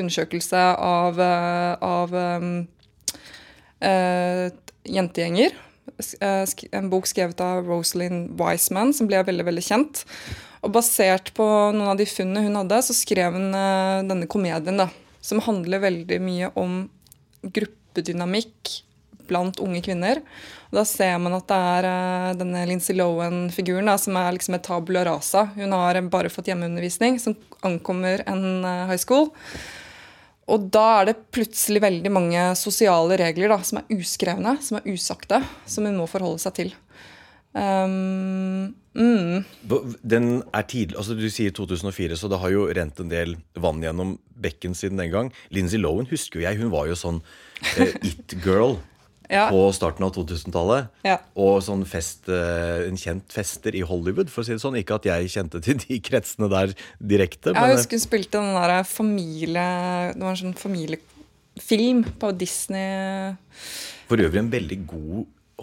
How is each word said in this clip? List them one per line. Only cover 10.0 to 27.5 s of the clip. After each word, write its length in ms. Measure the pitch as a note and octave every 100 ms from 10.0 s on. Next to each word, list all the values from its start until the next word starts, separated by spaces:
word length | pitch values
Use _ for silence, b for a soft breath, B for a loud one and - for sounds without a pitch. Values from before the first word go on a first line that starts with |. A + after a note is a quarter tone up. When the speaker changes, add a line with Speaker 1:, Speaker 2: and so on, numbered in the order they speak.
| - B B B B B
Speaker 1:
Og 100 | -
basert 600 | A3 A#3 - F#3+ F#3 -
på 140 | - A3 G#3+ G#3
noen 160 | G#3+ G3+
av 80 | G3
de 80 |
funnene 380 | G#3 - F#3+ G3+
hun 120 | G#3 G#3
hadde, 260 | F#3 A3
så 100 | B3+
skrev 400 | A#3+ - G3 F3
hun, 220 | F3+ F#3+
eh, 480 | F#3+ G3 F#3+ F#3+ F#3+
denne 240 | F#3+ F#3 E3+
komedien 500 | G#3 F3+ E3 D#3+ G3
da, 140 | F3+ B B B
som 180 | - G#3+
handler 400 | A#3 G3+ E3+ G3
veldig 400 | G3 E3+ E3+ F3+
mye 300 | F#3 F3+ F3+
om 360 | G3 F3+ F3+ G3 _ _ - _ _
gruppedynamikk 1400 | F#3+ G#3 G#3+ - _ - E3+ F3 F3 G#3 A3+ _ - - - _ _ - -
blant 300 | F3+ F#3 F#3
unge 160 | F#3+ F3
kvinner. 360 | F3 F3 F#3 D4 B B B B B
Og 60 | G3+
da 60 |
ser 300 | G#3+ - F#3+ F3
man 140 | F3
at 140 | F#3 -
det 80 | G3
er, 300 | F3+ F3+ F#3
eh, 460 | F#3 F#3 F#3 F#3
denne 320 | F3+ F3+ F3+ F3
Lindsay 240 | F3+ F3
Lohan-figuren 920 | F#3 F3 E3 E3+ F3 F3+ F3 F3+ F3+ G#3
da, 100 | G3
som 200 | G3+ F#3
er 160 | F3+
liksom 220 | F3+ -
et 80 | F3+
tabula 420 | - F3 E3+ F#3
rasa. 420 | F3 D3+ - F#3+ G#3
Hun 180 | G3+ G3
har 280 | F#3 F3 F3+
bare 260 | F3+ F#3 F3
fått 220 | - F3
hjemmeundervisning, 680 | F3+ E3+ E3+ F3 - A#3 B3+
som 140 | A#3+ G#3+ -